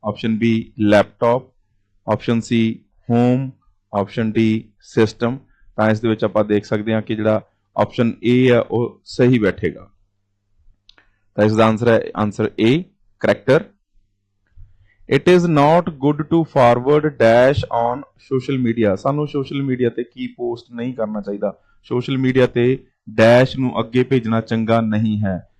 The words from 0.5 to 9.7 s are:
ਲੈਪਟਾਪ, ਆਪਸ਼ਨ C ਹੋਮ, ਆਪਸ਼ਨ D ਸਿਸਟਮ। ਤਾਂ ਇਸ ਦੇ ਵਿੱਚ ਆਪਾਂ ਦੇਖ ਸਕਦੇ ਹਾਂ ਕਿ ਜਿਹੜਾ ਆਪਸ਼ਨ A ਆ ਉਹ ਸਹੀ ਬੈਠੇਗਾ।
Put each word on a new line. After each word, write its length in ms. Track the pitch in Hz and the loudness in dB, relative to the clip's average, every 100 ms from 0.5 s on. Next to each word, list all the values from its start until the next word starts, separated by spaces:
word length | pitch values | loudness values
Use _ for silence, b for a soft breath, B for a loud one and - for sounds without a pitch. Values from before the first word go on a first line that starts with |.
| 113 113 - | -2 -4 -4
ਲੈਪਟਾਪ, 640 | 104 104 98 _ 117 123 127 _ _ _ _ _ - | 2 4 2 _ 0 0 -4 _ _ _ _ _ -6
ਆਪਸ਼ਨ 320 | 107 - 117 | -6 -2 -4
C 340 | 113 117 113 113 _ _ - | -2 -2 -2 -4 _ _ -4
ਹੋਮ, 420 | 120 123 127 135 - _ _ _ | 0 2 0 -4 -12 _ _ _
ਆਪਸ਼ਨ 400 | 104 98 - 110 110 | -6 -4 -4 -4 0
D 40 | 113 110 - _ | 0 -2 -6 _
ਸਿਸਟਮ। 560 | _ - 110 - 117 131 _ _ - - | _ -2 -2 0 -6 -6 _ _ -20 -2
ਤਾਂ 140 | 110 | -2
ਇਸ 100 | 107 | 0
ਦੇ 100 | 113 | -2
ਵਿੱਚ 140 | 110 | -2
ਆਪਾਂ 200 | 107 98 107 | -2 -2 -2
ਦੇਖ 200 | 104 101 | -2 -2
ਸਕਦੇ 280 | 107 107 | -6 -4
ਹਾਂ 80 | 110 | -4
ਕਿ 140 | 107 110 | -4 -4
ਜਿਹੜਾ 260 | 107 107 - _ _ - | -2 -2 -6 _ _ -6
ਆਪਸ਼ਨ 360 | 104 - 120 - 110 | -4 -2 -4 -2 0
A 220 | 123 127 | 2 4
ਆ 60 | 120 | 2
ਉਹ 420 | - 113 120 - | 0 -4 -6 -10
ਸਹੀ 360 | _ - 123 127 | _ 0 2 2
ਬੈਠੇਗਾ। 500 | 101 - 87 | 0 -2 -8